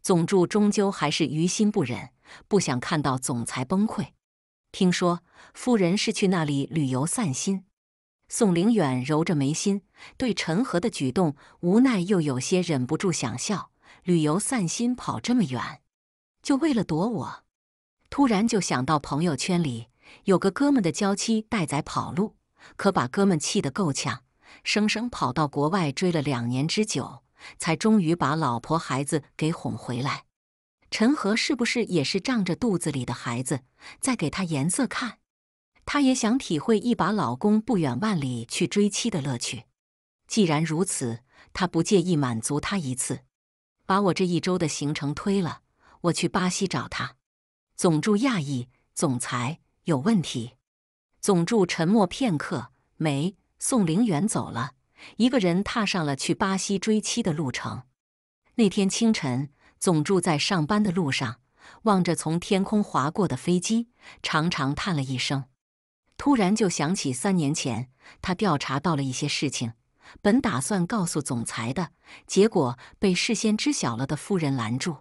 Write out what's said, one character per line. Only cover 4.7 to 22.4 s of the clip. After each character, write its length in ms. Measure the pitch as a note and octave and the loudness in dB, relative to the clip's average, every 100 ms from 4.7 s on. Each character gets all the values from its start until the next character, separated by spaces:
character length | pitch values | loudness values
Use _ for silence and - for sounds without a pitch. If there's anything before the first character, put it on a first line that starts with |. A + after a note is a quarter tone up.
“听 220 | - F#3 | 2 2
说 300 | F3 F3+ F3 _ _ - | 4 2 0 _ _ -20
夫 240 | - - A#3 | -8 0 4
人 220 | F3 G3+ | 4 2
是 140 | - | 0
去 160 | - F#3+ | 0 2
那 160 | F#3 | 2
里 220 | D3+ C#3+ C3+ | 0 0 -2
旅 160 | D3 C#3 | -2 0
游 180 | B2+ | 0
散 300 | D#3 - G3+ | -2 -2 -2
心。” 320 | C3 - G3 - _ _ _ _ _ _ | -2 -2 -4 -6 _ _ _ _ _ _
宋 260 | - A3 | 0 2
凌 180 | E3+ G3 | 4 4
远 300 | A3+ D3+ B2+ | 4 2 0
揉 220 | B2+ D3+ | 0 0
着 100 | E3 | 2
眉 180 | D#3 C3+ | 2 2
心， 300 | D#3+ - G3 _ _ - _ | 0 0 -2 _ _ -20 _
对 160 | B3+ | -4
陈 320 | G3 - E3 | -2 -2 0
和 140 | C4 F3 | 0 0
的 100 | A3 | -2
举 220 | - C3 | -2 -2
动 240 | B2+ E3+ C#3+ - _ | 2 0 0 -14 _
无 200 | F3 G#3 | 2 4
奈 180 | C4+ A3 | 4 4
又 220 | F3 G3+ | 2 2
有 180 | D3 B2+ | 2 -2
些 240 | - F3+ | 0 0
忍 240 | F3 D3 B2+ | 2 -2 0
不 100 | D#3 | -2
住 140 | G3 | -2
想 260 | D3+ B2+ A2+ | -2 -4 -6
笑。 340 | - G#3 - _ _ - | -4 -6 -6 _ _ -14
“旅 180 | - F3 | 0 2
游 140 | D3+ E3 | 4 0
散 300 | - C4 F3 | 0 -2 -2
心 300 | - A#3+ B3 | -2 -2 -2
跑 240 | - A2+ | -4 -6
这 120 | - | 0
么 120 | B3 | 2
远， 380 | D#3+ B2 - - _ _ _ _ _ _ | 2 -2 -6 -10 _ _ _ _ _ _
就 140 | - C#4 | -2 2
为 180 | D#4+ | 2
了 80 | A#3 | 0
躲 260 | F3+ D#3 G#3 | 0 -2 -2
我？” 360 | G#3 A2 - _ _ _ _ _ _ _ | -2 -8 -12 _ _ _ _ _ _ _
突 160 | - C#4 | 2 4
然 220 | G3+ A3+ | 4 2
就 120 | G#3+ | 0
想 240 | - C#3+ | 0 -2
到 140 | C3 D3+ | 0 0
朋 240 | - D3 | 0 0
友 140 | F3 C#3+ | 0 0
圈 260 | - F3+ | 0 0
里 260 | D#3 A#2 A#2 _ - - | 0 -4 -12 _ -20 -10
有 120 | - F3+ | 2 4
个 140 | G3 | 2
哥 220 | F#3+ C#4+ | 2 2
们 100 | C#4 | 4
的 80 | E3+ | 2
娇 240 | D#3 G3+ | 0 -2
妻 280 | G3 - A3 | 0 0 -2
待 220 | G#3+ A3+ | 0 -2
宰 160 | - C#3+ | 0 -2
跑 280 | - - - | -4 -6 -4
路， 240 | C#3 G#3+ _ | -2 -4 _